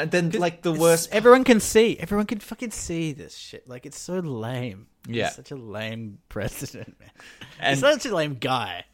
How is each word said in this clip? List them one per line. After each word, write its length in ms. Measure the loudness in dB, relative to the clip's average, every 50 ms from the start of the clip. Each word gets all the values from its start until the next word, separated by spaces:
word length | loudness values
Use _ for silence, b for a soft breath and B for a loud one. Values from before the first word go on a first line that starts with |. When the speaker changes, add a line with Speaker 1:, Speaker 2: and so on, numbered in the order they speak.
Speaker 1:
And 100 | -2 0
then, 180 | 0 0 2 0
Speaker 2:
'Cause 100 | 0 0
Speaker 1:
like, 220 | 0 -2 -2 -2
the 80 | -2 -2
Speaker 2:
it's, 80 | 2 4
Speaker 1:
worst 280 | 6 6 6 4 2 0
Speaker 2:
everyone 320 | 0 6 8 8 8 10 8
can 140 | 6 6 4
see, 380 | 4 4 4 4 4 4 2 -4
everyone 280 | -6 -4 -2 -2 -2
can 120 | -2 -4 -8
fucking 320 | -10 -12 -12 -10 -10 -10
see 420 | -10 -10 -8 -6 -6 -4 -4 -6
this 240 | -6 -8 -12 -16 -16
shit. 320 | -18 -18 -16 -18 -18 -18 -18
Like, 160 | -18 -18 -18
it's 140 | -18 -18 -14
so 220 | -10 -8 -6 -6
lame. 640 | -6 -6 -6 -6 -6 -6 -6 -6 -6 -8 -10 -12 -18 _ _ _ -12 -6
Speaker 1:
Yeah. 180 | -4 -2 -2
Speaker 2:
He's 80 | -2 -4
such 140 | -8 -14 -16
a 60 | -14
lame 600 | -14 -12 -12 -10 -10 -8 -8 -8 -10 -12 -12 -14 -18 _
<laughs> 40 | -12
president, 720 | -8 -6 -6 -6 -6 -8 -12 -12 -12 -14 -18 -18 -20 _
man. 100 | -20 -20 B B B B B B B B B -4
Speaker 1:
And 120 | 0 0 2
Speaker 2:
He's 40 | 4
such 260 | 4 4 4 2 0
a 80 | -2 -2
lame 200 | -2 -2 -2 -4
guy. 500 | -4 -2 -2 -2 -2 -2 -4 -8 -10 -12 _